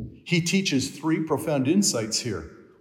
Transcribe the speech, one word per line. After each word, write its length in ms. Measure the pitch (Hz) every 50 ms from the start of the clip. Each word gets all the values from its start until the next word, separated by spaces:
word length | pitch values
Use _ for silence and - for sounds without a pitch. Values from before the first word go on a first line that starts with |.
| - - - -
He 180 | - - 170 170
teaches 500 | 170 - 196 190 - - 151 127 - -
three 340 | - - - 160 160 156 160
profound 420 | - 143 127 - 165 147 135 127
insights 540 | 135 180 208 190 - - 117 107 107 - -
here. 320 | - 120 98 82 80 - - - - - - _